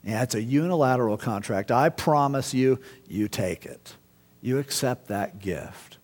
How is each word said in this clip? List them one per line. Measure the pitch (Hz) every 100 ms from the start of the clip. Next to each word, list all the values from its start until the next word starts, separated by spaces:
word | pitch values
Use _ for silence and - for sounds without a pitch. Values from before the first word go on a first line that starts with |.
Yeah, | 95 107
it's | 123
a | 110
unilateral | 113 143 175 175 131 127 113 107
contract. | - 104 - 98 101
I | 123 156
promise | - - 147 139 139 131
you, | 127 131 131 - - -
you | 98 104
take | - 92 82
it. | - - - - _ _ _ _
You | 120 135
accept | 139 - 131 127 -
that | 101 98 98
gift. | 95 78 60 - - -